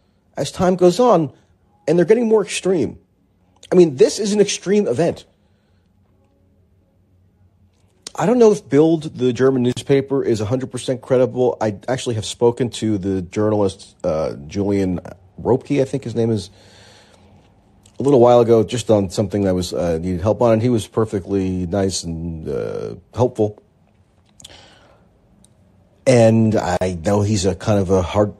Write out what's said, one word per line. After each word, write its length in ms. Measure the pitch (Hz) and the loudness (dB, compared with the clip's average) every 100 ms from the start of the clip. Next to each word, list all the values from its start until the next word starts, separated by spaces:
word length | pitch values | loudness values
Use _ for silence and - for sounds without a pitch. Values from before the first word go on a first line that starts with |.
| _ _ _ - | _ _ _ -10
as 160 | 139 | -8
time 240 | - 180 185 | -2 0 4
goes 240 | 180 180 | 2 4
on, 320 | 247 180 143 - _ _ _ _ - | 2 2 0 -8 _ _ _ _ -2
and 100 | 170 | 0
they're 80 | 165 | 4
getting 220 | 220 233 | 2 4
more 120 | 220 | 0
extreme. 600 | 208 - 180 180 104 - _ _ _ _ _ _ - | 0 -4 -2 -2 -2 -6 _ _ _ _ _ _ 0
I 20 | |
mean, 220 | 185 170 135 | 4 4 4
this 240 | 247 - | 2 2
is 120 | 208 | -2
an 80 | 208 | 0
extreme 460 | 196 - 175 208 175 | 0 -2 0 0 0
event. 380 | 123 165 - - _ _ _ _ _ _ _ _ _ _ _ _ _ _ _ _ _ _ _ _ _ _ _ _ _ _ _ - | 0 -2 -4 -12 _ _ _ _ _ _ _ _ _ _ _ _ _ _ _ _ _ _ _ _ _ _ _ _ _ _ _ -16
I 120 | - 175 | -4 0
don't 120 | 247 | 4
know 140 | 220 | 4
if 160 | 202 - | 4 0
Bild, 500 | 139 160 165 151 113 | 2 4 2 -4 -4
the 140 | 127 | -2
German 320 | 117 131 131 | 2 2 2
newspaper, 580 | 123 - - 139 135 139 | 0 -2 0 0 0 -4
is 180 | 107 113 | -2 -2
a 40 | |
hundred 260 | 104 127 127 | -2 -4 -6
percent 320 | 120 - 123 | -8 -8 -8
credible. 540 | - 127 123 123 123 - | 0 0 0 0 -2 0
I 160 | 107 95 - | -4 -6 -6
actually 260 | 127 127 | -6 -4
have 100 | 110 | -6
spoken 460 | - - 120 120 120 | -8 0 0 0 -4
to 260 | - 110 104 | -4 -4 -2
the 260 | 98 95 | -2 -4
journalist, 720 | 90 107 107 107 98 - - _ | -6 -4 -2 0 -2 -4 -16 _
uh, 300 | 90 78 67 67 73 | -4 -4 -4 -8 -10
Julian 540 | 98 101 101 92 87 - - _ - | -4 -2 -2 -2 -4 -10 -20 _ -8
Ropke, 440 | 98 127 - 143 | -2 -2 -2 -2
I 20 | |
think 200 | 127 139 | -2 -4
his 100 | 120 | -6
name 160 | 113 113 | -4 -2
is, 180 | 107 92 - - - - - _ _ _ _ _ _ _ _ _ - | -2 -6 -18 -20 -20 -20 -20 _ _ _ _ _ _ _ _ _ -4
a 40 | |
little 160 | 131 135 | 2 6
while 180 | 120 120 | 6 6
ago, 240 | 113 113 | 6 4
just 260 | 107 123 - | 2 -4 0
on 220 | 107 95 | 0 0
something 320 | - 101 104 | -4 -4 0
that 120 | 98 90 | 0 0
was, 160 | 87 | -4
uh, 260 | - 87 82 | -4 -4 -4
needed 220 | 90 90 | -4 -4
help 220 | 101 107 | -2 2
on, 100 | 120 | 2
and 100 | 110 | 2
he 60 | 123 | 2
was 180 | 113 - | -2 -2
perfectly 800 | - 107 101 90 98 92 92 87 | -4 -2 -4 -4 -2 -2 -4 -4
nice 380 | 101 98 90 | -2 -2 -4
and, 440 | 85 80 85 80 78 | -8 -8 -8 -10 -8
uh, 460 | 64 55 50 55 57 _ | -6 -6 -8 -10 -14 _
helpful. 460 | 101 123 - 107 - _ _ _ _ _ _ _ _ - - - _ _ _ _ _ _ _ _ _ _ _ _ _ - | -2 -2 0 -4 -4 _ _ _ _ _ _ _ _ -20 -20 -20 _ _ _ _ _ _ _ _ _ _ _ _ _ 2
And 480 | 120 113 113 110 | 4 6 4 2
I 440 | 104 90 90 95 87 | 0 -2 -2 -4 -4
know 200 | 85 101 | -2 0
he's 240 | 101 104 95 | 0 0 -2
a 80 | |
kind 240 | 90 - 101 | -4 -2 -2
of 120 | 90 | 2
a 120 | 95 | 0
hard, 320 | 82 101 104 - | 0 0 -2 -4